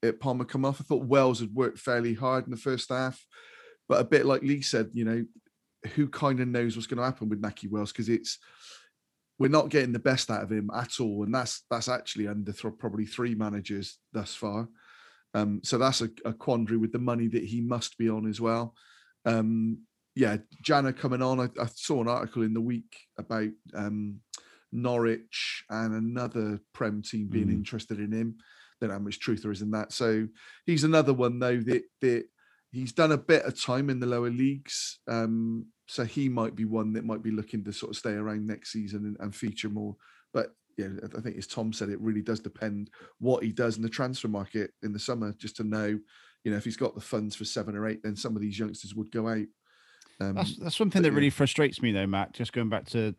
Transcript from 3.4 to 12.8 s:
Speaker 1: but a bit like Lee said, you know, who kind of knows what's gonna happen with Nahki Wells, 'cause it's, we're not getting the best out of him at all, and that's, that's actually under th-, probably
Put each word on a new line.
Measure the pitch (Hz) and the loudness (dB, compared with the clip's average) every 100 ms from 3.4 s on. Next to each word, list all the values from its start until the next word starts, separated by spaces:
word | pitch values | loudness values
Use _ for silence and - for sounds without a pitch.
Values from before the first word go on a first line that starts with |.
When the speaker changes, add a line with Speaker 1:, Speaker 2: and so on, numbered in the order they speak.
| - - - - - | -20 -20 -20 -18 2
Speaker 1:
but | - | 2
a | |
bit | 117 147 135 | 6 6 6
like | 131 | 4
Lee | 135 143 | 2 0
said, | - 123 110 | 2 0 0
you | 120 | 0
know, | 113 113 117 - _ _ _ _ - | 0 0 -2 -8 _ _ _ _ -4
who | 151 143 | 0 0
kind | - 143 127 | 2 0 2
of | 123 | 0
knows | 123 117 | 0 0
what's | 113 113 | -2 -4
gonna | 123 | -2
happen | 127 131 110 | -2 -2 -2
with | 107 | -2
Nahki | 104 - 101 | -4 -6 -4
Wells, | 107 104 | -4 -2
'cause | - 110 | -4 0
it's, | 117 - - - - - - - _ _ _ _ - | 0 0 -10 -12 -20 -20 -20 -20 _ _ _ _ 0
we're | 139 | 4
not | 151 - | 4 4
getting | 147 127 | 4 4
the | 117 | 2
best | 135 131 - | 2 2 0
out | 107 | -2
of | 98 | -2
him | 107 104 | -2 -2
at | 110 120 - | -4 -6 -2
all, | 117 104 | -2 0
and | 104 | 0
that's, | 127 123 - - | 0 -2 -6 -4
that's | 117 117 | -2 0
actually | 123 - 110 104 | -2 -4 -4 -2
under | 104 101 | -2 -4
th-, | 98 110 | -6 -8
probably | - | -6